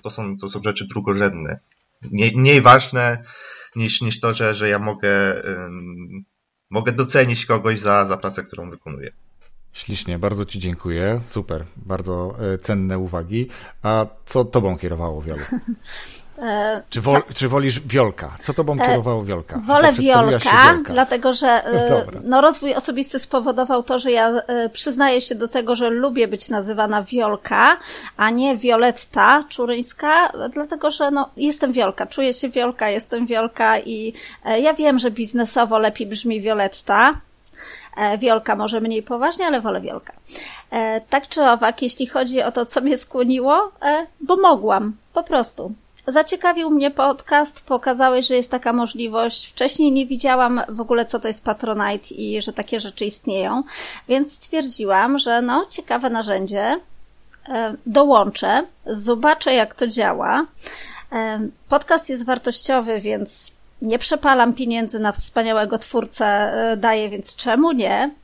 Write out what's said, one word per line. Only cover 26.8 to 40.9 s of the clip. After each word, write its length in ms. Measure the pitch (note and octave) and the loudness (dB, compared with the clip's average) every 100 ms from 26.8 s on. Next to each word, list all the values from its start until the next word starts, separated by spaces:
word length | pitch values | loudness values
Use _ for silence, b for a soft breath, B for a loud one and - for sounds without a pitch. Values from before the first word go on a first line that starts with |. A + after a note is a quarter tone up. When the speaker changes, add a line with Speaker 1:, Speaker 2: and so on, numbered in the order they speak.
| G#3+ G#3 | 0 0
Speaker 3:
Wiolka, 720 | G3 B3 G#3+ G3+ - G#3 A#3+ F4 B B B - | -2 -2 -2 -2 0 4 6 4 B B B -2
a 120 | G#3+ | 0
nie 280 | A#3 C4+ B3 | 2 0 0
Wioletta 840 | B3 A3+ B3 A#3+ - C4+ G#3 C#4+ D4 | 2 4 4 0 -4 4 6 6 2
Czuryńska, 800 | - A#3+ A#3+ B3 - D4+ D#4+ - - A#3 | -6 -4 -4 -6 -4 2 4 4 0 -8
dlatego 380 | D4 D4 D#4 D4+ | -6 -6 -2 -2
że, 200 | D4+ C#4+ | 0 0
no, 180 | C#4+ C4+ - | 0 -4 -2
jestem 340 | C#4+ D4 C#4 | -2 0 -2
Wiolka, 340 | B3 G3 F#3+ - | 0 0 0 -6
czuję 280 | - C4+ | -2 -2
się 160 | B3+ C4+ | -2 -4
Wiolka, 400 | B3+ B3 B3 G#3+ | -2 -2 -2 -2
jestem 360 | G#3 - A#3 A#3 | -2 -4 -4 -2
Wiolka 520 | A3+ A3+ - A3+ A3 | 0 -2 0 2 2
i, 340 | A3 A3 A3 B B B - | -2 -8 -8 B B B -2
e, 140 | A3 | 2
ja 140 | D4 | 2
wiem, 260 | D#4 D4+ C4 | 4 2 4
że 120 | B3 | 0
biznesowo 680 | A3 A3 A#3+ A3+ C4 A#3 A3 | -2 -4 -2 0 2 2 2
lepiej 280 | G#3+ G#3+ G#3 | 0 -2 -8
brzmi 340 | G#3 A#3+ A3 | -6 -4 -4
Wioletta. 800 | G3+ G#3+ G3 - - G3+ B3 D4 - _ _ B B B B - | -2 0 -2 -4 0 4 4 2 -8 _ _ B B B B -4
E, 200 | G#3 G#3 | -2 0
Wiolka 380 | B3 A3 A3 G#3 | 2 2 2 -2
może 260 | G#3+ A3+ | -2 -2
mniej 220 | A3+ A3 | -2 -4
poważnie, 420 | G#3+ A#3+ C#4+ E4+ F4 | -4 -2 -2 0 -2
ale 140 | C4+ | 0
wolę 200 | A3 F#3 | -2 -6
Wiolka. 320 | F3+ - - - B B B B B | -8 -14 -14 -20 B B B B B
E, 300 | A3+ A3 | -4 -2